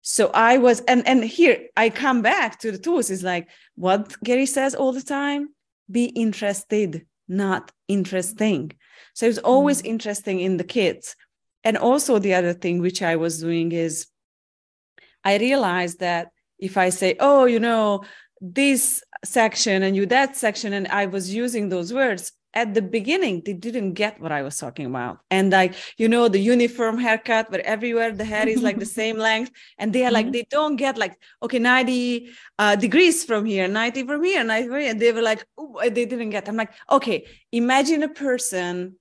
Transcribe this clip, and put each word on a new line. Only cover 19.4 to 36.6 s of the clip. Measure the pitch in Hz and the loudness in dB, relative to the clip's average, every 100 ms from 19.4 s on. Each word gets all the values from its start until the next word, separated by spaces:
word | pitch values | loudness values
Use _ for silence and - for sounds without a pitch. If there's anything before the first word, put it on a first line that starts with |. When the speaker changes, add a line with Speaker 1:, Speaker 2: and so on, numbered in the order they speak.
| 220 - 220 190 | 2 0 0 2
Speaker 1:
and | 190 190 | 2 0
you | 196 | 2
that | 247 277 269 | 2 2 -2
section," | 220 208 220 | -4 -4 -6
and | 202 190 | -6 -2
I | 202 196 | -2 -2
was | 196 180 | -4 -6
using | 208 247 233 202 | -4 -2 -2 -2
those | 180 170 | -4 -4
words, | 247 254 185 - _ _ | -2 0 -2 -8 _ _
at | 220 233 | -4 -2
the | 202 | -2
beginning, | 185 226 202 359 311 175 185 | -2 -4 0 0 0 -2 -6
they | |
didn't | 180 220 240 196 | -8 -6 -4 -4
get | 180 208 220 | -2 -4 -4
what | 165 | -6
I | 147 | -6
was | 139 - | -6 -8
talking | 135 120 135 | -10 -8 -8
about. | 127 120 - _ | -6 -8 -10 _
And | 190 196 | 2 4
like, | 190 185 185 - - | 4 2 -2 -18 -2
you | 226 | 2
know, | 233 233 | 4 4
the | 196 | 2
uniform | 202 247 240 240 226 226 | 2 2 2 0 -2 -2
haircut | 247 226 226 226 220 | 0 -2 0 -2 0
where | 190 - | -6 -4
everywhere | 214 240 226 226 | -4 -2 -2 -2
the | 202 214 | -4 -6
hair | 214 214 | -2 0
is | 226 | 0
like | 214 202 | 0 -2
the | 214 | -6
Speaker 2:
<laughs> | - | -4
Speaker 1:
same | 220 220 | -4 -2
length. | 220 220 254 _ - - | 0 0 -4 _ -20 -8
And | 214 | -2
they | 233 254 | 0 2
are | |
like, | 220 226 | 2 0
Speaker 2:
Mm-hmm. | |
Speaker 1:
they | 247 233 | -4 -2
don't | 285 302 262 | -2 0 0
get | 269 226 | -2 -2
like, | 196 - _ _ | -6 -6 _ _
"Okay, | 233 247 | -4 0
ninety, | 240 254 254 254 247 240 240 - - - | 2 2 2 0 -2 -4 -8 -20 -14 0
uh, | 208 202 | 2 4
degrees | 214 277 349 320 - | 4 6 6 4 0
from | 214 220 | -2 0
here, | 196 185 | 0 0
ninety | 214 233 247 | 0 -2 -4
from | 247 294 | -4 -2
here, | 349 381 | 0 0
ninety | 226 220 240 | 0 -2 -2
from | 269 | -4
here." | 277 | -4
And | 220 | 2
they | 233 | 2
were | 226 | 2
like, | 226 220 - - | 0 -2 -6 -18
"Ooh," | 302 214 | -16 -2
they | 233 220 240 | -2 0 -4
didn't | 247 220 | -4 -4
get. | 208 196 | -6 -6
I'm | |
like, | 220 | -6